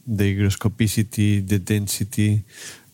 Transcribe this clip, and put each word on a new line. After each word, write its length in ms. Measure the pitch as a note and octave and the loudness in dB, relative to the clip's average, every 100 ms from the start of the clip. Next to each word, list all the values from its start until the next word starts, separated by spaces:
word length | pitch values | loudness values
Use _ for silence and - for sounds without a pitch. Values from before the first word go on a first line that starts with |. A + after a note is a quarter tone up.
| - | -6
the 280 | G#2 G2+ G2 | 0 0 2
hygroscopicity, 1120 | G2+ G2 - - A2 - A2 - G#2+ G2+ F#2+ | 0 2 -2 0 0 2 -2 0 2 2 2
the 120 | G#2 | -2
density, 840 | F2+ G#2+ G2+ - G2+ - G#2 G#2 - - - - - | 0 -2 -2 -4 -4 0 2 2 -2 -14 -18 -18 -20